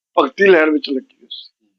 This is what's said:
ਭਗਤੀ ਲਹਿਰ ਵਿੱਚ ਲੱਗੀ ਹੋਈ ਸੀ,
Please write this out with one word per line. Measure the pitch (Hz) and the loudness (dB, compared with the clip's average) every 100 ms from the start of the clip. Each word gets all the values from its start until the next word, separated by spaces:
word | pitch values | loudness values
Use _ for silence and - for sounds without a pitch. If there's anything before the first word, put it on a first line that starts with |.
| _ - | _ -4
ਭਗਤੀ | 139 - | -4 0
ਲਹਿਰ | 196 170 156 | 2 4 2
ਵਿੱਚ | 151 131 | -2 -4
ਲੱਗੀ | 131 131 _ | -10 -10 _
ਹੋਈ | - | -20
ਸੀ, | - - _ _ | -20 -20 _ _